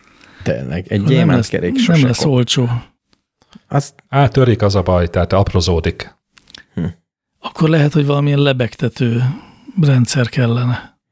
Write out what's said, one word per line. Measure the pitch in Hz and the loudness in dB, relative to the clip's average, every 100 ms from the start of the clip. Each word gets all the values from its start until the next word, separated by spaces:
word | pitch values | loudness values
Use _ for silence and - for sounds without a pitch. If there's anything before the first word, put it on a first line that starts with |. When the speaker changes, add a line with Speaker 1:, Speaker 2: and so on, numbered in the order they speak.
| - _ - - | -20 _ -20 -10
Speaker 1:
Tényleg, | - 64 64 82 95 | -6 -6 -6 -8 -4
egy | 107 | -2
Speaker 2:
Nem | 101 | 2
Speaker 1:
gyémánt | - - 127 | 2 4 2
Speaker 2:
lesz, | 107 | 0
Speaker 1:
kerék | - 87 | -2 -2
Speaker 2:
nem | 262 | -2
Speaker 1:
sose | 233 165 127 | 2 2 2
Speaker 2:
lesz | 117 | 0
Speaker 1:
kop-, | 160 | 0
Speaker 2:
olcsó. | 127 120 - 120 120 - _ _ _ _ _ _ - _ | 0 0 0 -2 -4 -8 _ _ _ _ _ _ -20 _
Speaker 1:
Azt | 143 - - _ | -4 -4 -10 _
Speaker 3:
Á, | 135 143 | 0 2
törik, | - 123 107 | 4 2 2
az | 104 | 2
a | 98 | 0
baj, | 90 90 87 | 2 0 0
tehát | 92 85 | -2 0
aprózódik. | 95 92 95 87 82 85 - - _ _ _ _ - _ | 0 0 0 0 0 -2 -6 -12 _ _ _ _ -20 _
Speaker 1:
Hm. | - 165 - _ _ _ _ | -8 -8 -8 _ _ _ _
Speaker 2:
Akkor | - - 156 | -16 -2 0
lehet, | 160 147 | 2 2
hogy | 151 143 | 2 0
valamilyen | 143 143 143 | 0 0 2
lebegtető | 143 131 113 - 120 - 123 120 127 165 - - - - | 2 0 -4 -4 -6 -2 -2 0 -2 -4 -12 -20 -8 0
rendszer | 151 127 120 135 120 | 2 2 2 0 -2
kellene. | - 117 120 123 120 - _ _ | 0 0 0 -2 -4 -8 _ _